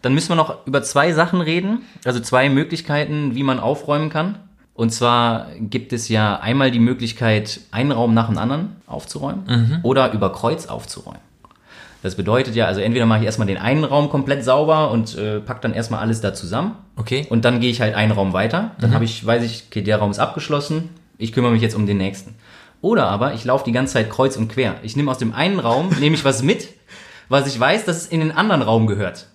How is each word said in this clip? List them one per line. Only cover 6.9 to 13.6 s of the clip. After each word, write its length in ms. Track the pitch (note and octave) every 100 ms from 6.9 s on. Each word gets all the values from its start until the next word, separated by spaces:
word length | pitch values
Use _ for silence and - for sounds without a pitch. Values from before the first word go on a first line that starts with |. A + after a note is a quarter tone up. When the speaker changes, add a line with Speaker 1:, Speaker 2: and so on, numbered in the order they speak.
| A#2 A#2 - A#2 G#2+ G#2+ - -
Speaker 1:
einen 220 | A#2 C#3
Raum 220 | A#2+ A#2
nach 140 | A2+ A2
dem 100 | F2+
anderen 380 | A#2 C#3+ G#3 - -
aufzuräumen 560 | B2+ - D3 C#3+ - F#3+
Speaker 2:
Mhm. 320 | A#2+ A#2 D#3+
Speaker 1:
oder 300 | B2+ C3+ B2+
über 200 | G#2+ G2
Kreuz 340 | - A#2 A#2 -
aufzuräumen. 540 | A1+ - - G1+ G1+ _ _ - _ _ - - -
Das 120 | G2
bedeutet 400 | F2+ F#2+ A#2+ C3
ja, 100 | A2+
also 160 | F#2+ G2
entweder 240 | G#2 A#2+
mache 140 | A#2 A2
ich 80 | G#2+
erstmal 200 | A2 G2+
den 120 |
einen 260 | F#2+